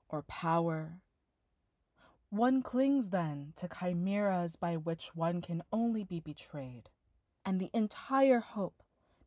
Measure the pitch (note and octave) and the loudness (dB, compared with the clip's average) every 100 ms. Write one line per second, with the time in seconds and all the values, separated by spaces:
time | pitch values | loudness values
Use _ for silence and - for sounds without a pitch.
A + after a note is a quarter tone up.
0 | _ D#3 D3 - E3+ E3 E3 D#3+ D#3 F3 | _ -8 -8 -6 2 2 2 0 -4 -12
1 | _ _ _ _ _ _ _ _ _ _ | _ _ _ _ _ _ _ _ _ _
2 | - _ _ G3+ A#3+ C4 B3 A#3+ C4+ C#4 | -20 _ _ 2 4 4 2 2 4 2
3 | G#3+ F#3 D#3+ C#3+ C#3+ D#3+ F3+ - F3+ F3 | 2 0 0 -2 -8 -10 -10 -4 -2 0
4 | F#3 G3+ G#3 F#3 F3 E3 E3+ E3+ D#3+ E3 | 0 2 2 2 0 -2 -2 -2 -2 -4
5 | - E3 E3 F3 E3+ E3 - A3 A#3 A3 | -6 -2 0 0 -2 -6 -2 0 0 0
6 | G3 E3+ D#3+ D3 - D#3 C3 B2 - _ | -4 -6 -6 -12 -10 -10 -10 -12 -18 _
7 | _ _ _ _ - F#3 F#3 A3+ G#3+ - | _ _ _ _ -2 -2 0 0 -2 -4
8 | - C4+ C4+ B3 - A3 F#3 - _ _ | 0 4 6 6 2 -4 -6 -6 _ _
9 | _ _ | _ _